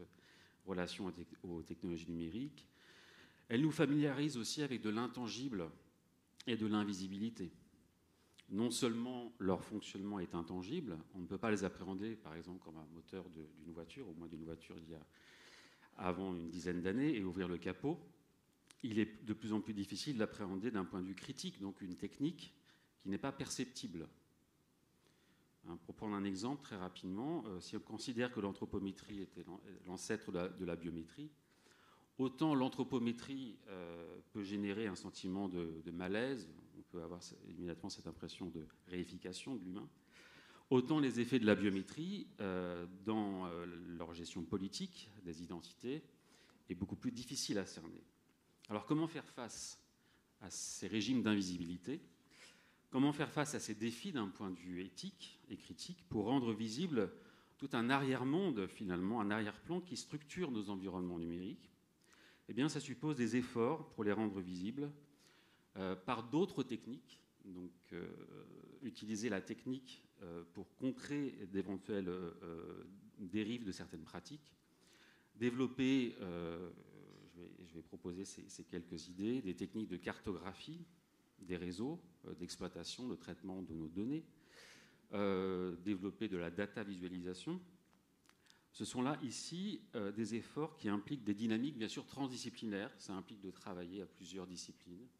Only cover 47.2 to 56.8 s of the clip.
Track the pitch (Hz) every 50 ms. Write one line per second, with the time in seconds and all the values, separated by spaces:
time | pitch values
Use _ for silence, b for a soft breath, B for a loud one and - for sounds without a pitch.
47.2 | 123 - 139 - - - 120 101 92 - - - 80 82 90 87 - - _ _
48.2 | _ _ _ _ _ _ _ _ - - 107 104 - - 151 151 165 160 - 143
49.2 | - - - 135 120 107 - - - - - - - _ b b b b b b
50.2 | b b _ _ 107 90 - - - - - - 104 90 101 113 - 127 131 120
51.2 | 104 107 107 101 95 90 90 85 85 85 90 87 - 120 143 175 - - - _
52.2 | B B B B B B B B B B B B B B - 127 139 147 147 160
53.2 | 147 117 - 156 143 147 - 110 - - 107 101 110 117 113 - - 202 160 127
54.2 | 104 95 - - 107 95 90 87 90 90 90 87 95 92 - - - 190 - -
55.2 | - - - - - - - - - - 127 - - - 180 - - - - 110
56.2 | 95 110 135 139 120 113 110 104 113 110 110 135